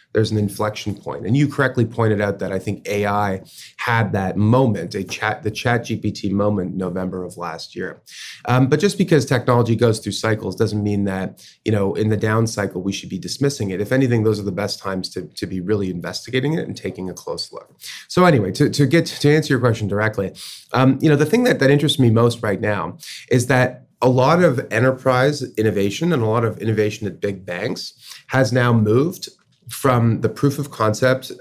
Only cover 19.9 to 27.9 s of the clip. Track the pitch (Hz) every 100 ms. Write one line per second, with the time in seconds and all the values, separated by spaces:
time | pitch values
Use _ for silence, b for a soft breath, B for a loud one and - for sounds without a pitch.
19.9 | 101 - - 95 - B B B 123 131
20.9 | 131 156 143 151 233 247 - 135 143 147
21.9 | - 123 110 120 113 110 95 107 101 82
22.9 | - B B B 127 120 127 127 - -
23.9 | - 123 127 131 175 175 117 - 110 127
24.9 | 127 135 127 135 143 123 - 110 101 101
25.9 | - 170 156 110 113 113 - 113 104 107
26.9 | 107 101 87 101 95 95 87 113 - -